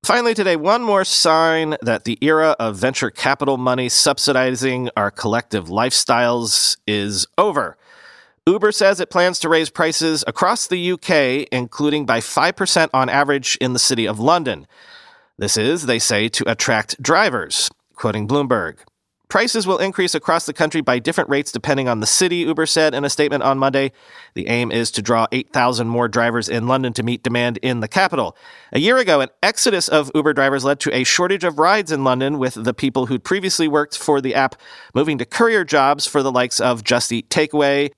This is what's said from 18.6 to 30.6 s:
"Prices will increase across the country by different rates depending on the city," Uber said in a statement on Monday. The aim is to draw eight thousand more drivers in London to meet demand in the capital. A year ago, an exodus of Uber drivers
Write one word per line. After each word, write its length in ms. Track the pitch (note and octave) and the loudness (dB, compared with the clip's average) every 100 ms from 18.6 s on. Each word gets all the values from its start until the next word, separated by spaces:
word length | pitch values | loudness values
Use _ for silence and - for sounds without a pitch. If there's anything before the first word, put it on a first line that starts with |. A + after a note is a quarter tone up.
| E2 - _ _ _ _ _ | -2 -10 _ _ _ _ _
"Prices 380 | G3+ A#3+ A3+ F#3 | 0 0 -2 0
will 120 | F#3 | 0
increase 360 | F#3+ F#3+ F3 | 0 -2 -2
across 320 | D#3 - E3 - | -2 0 -2 -2
the 60 | |
country 280 | C#3+ D#3 E3 | -2 0 0
by 200 | C3 B2 | 0 0
different 280 | A#2+ E3+ - | 0 -2 0
rates 220 | C#3 C#3+ | -2 -2
depending 380 | A#2+ - C#3 B2+ | -6 -2 0 0
on 100 | A2+ | -2
the 80 | A2 | 0
city," 300 | - F#3 F3 | 0 0 0
Uber 300 | D#3+ D#3 D#3+ | -2 -2 0
said 280 | - D#3 | 2 2
in 100 | C3+ | 0
a 60 | C#3+ | -4
statement 320 | - D3 C#3 | 0 0 2
on 160 | B2+ C3+ | 0 2
Monday. 320 | C3+ C3+ C3+ _ - - - | 0 0 -2 _ -20 -20 -14
The 120 | - - | -10 -2
aim 240 | A#2+ A#2+ | -2 0
is 220 | A#2 A2+ | -2 -2
to 100 | - | -4
draw 240 | G#2 A#2 A2+ | 0 2 2
eight 200 | B2+ - | -2 -4
thousand 360 | C#3 B2 A#2 A#2 | 0 0 0 -2
more 180 | A#2 A#2+ | -2 0
drivers 420 | A#2+ A#2 A#2 A2 | 0 0 -2 -4
in 200 | A#2 A#2+ | -4 0
London 240 | C3 C3 | 0 -2
to 100 | A#2 | -4
meet 220 | A#2 B2 | -4 -4
demand 340 | B2+ A#2+ A#2+ A#2 | -2 -2 -2 -2
in 200 | B2+ A#2+ | -4 -4
the 80 | G#2+ | -2
capital. 480 | F3+ F#3 D3+ F#2+ - - - - | 0 0 0 -4 -8 -20 -20 -6
A 60 | B2 | 0
year 200 | F3+ C4 | 2 2
ago, 220 | G#3 D3+ | 4 2
an 100 | C3 _ | 2 _
exodus 460 | G3 - C4 F#3+ - | -2 0 0 0 2
of 240 | D#3 C3+ | 0 2
Uber 180 | D3+ D3 | 0 0
drivers 320 | C#3+ C3+ C3+ | 2 2 2